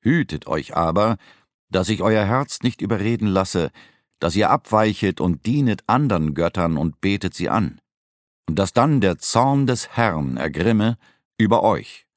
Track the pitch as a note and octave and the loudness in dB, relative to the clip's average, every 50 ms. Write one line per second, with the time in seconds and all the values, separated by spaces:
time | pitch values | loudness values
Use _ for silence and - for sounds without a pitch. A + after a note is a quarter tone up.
0 | _ A2 E3 E3+ C3+ - D#2 C#2+ - - C#2+ D#2 C#2 - - E2 E2+ D#2+ E2 G2+ | _ -2 -2 -2 -4 -6 -8 -12 -6 -6 -6 -6 -6 -4 -2 -2 0 0 2 2
1 | G#2 A2+ A2+ - _ - - _ _ _ _ _ _ _ E2 F#2 F#2+ G2 A2 - | 2 2 0 -2 _ -20 -20 _ _ _ _ _ _ _ -2 -2 0 0 -2 0
2 | F2 G#2+ A2 G#2+ G#2 G2 A#2 C3 C#3+ - - - - B2 A#2 - - F2+ A2+ F#2 | 0 2 2 2 2 2 0 -2 -2 -4 -8 -4 -4 -4 -4 -4 -4 -4 -2 -2
3 | G2+ A2 A#2+ G#2 G#2+ G#2 F#2 F#2+ F#2+ - - F2+ E2 C#2+ _ - - - _ _ | -2 -2 -2 -2 0 0 2 0 0 0 0 -2 -2 -2 _ -14 -20 -20 _ _
4 | _ _ _ _ - E2+ D#2 G2 G#2+ - C3 C#3+ _ - A2 G#2+ A2 A2 G2+ - | _ _ _ _ -4 -2 0 2 2 2 2 0 _ 0 2 2 2 2 0 0
5 | - F#2+ - - - F#2 F2 - _ G#2+ B2+ D3 C#3 A#2+ G#2 - _ - A2 C3 | -2 -2 -2 0 -2 -2 -2 -2 _ -2 0 0 0 0 -2 -2 _ -2 0 0
6 | D3+ C3 G#2 E2+ D#2 D#2 C#2+ D2+ E2+ - - F#2+ F2 E2 E2 C#2+ D#2 E2 D2 _ | 2 0 0 0 0 -2 0 0 -2 -2 0 0 -2 0 0 0 -2 -4 -4 _
7 | - G2 G2+ G2+ - F2+ - - F#2 - - A2 G2 C2+ - - _ _ _ _ | -2 -2 -2 -2 -4 -6 -6 -6 -4 -2 0 0 -2 -2 -6 -12 _ _ _ _
8 | _ _ _ _ _ _ _ _ _ - D#2+ F2 G2 F#2 - A#2+ B2 D3+ D3+ C3+ | _ _ _ _ _ _ _ _ _ -6 -2 -2 -2 0 2 2 2 4 4 4
9 | G2 F#2+ F2 - - - - A2+ B2 C#3 C#3 C#3 C#3 B2+ B2 A2 - - - - | 2 2 0 0 -4 -2 2 2 2 4 2 2 2 0 0 -2 -4 -6 -2 0
10 | A#2+ G#2+ E2+ D#2 C#2+ C2 B1+ B1 C#2+ D#2+ - D#2 F2 A2+ A2+ G#2+ G#2 A2+ A#2 - | 0 0 0 -2 -4 -4 -4 -4 -6 -6 -2 0 0 2 2 2 2 0 -2 -4
11 | _ _ _ _ _ _ _ - G#2+ G2+ A2 A2 F2+ A2 G2 C2 - - - - | _ _ _ _ _ _ _ 0 2 4 4 4 4 2 0 0 -4 -12 -18 -20
12 | _ _ _ | _ _ _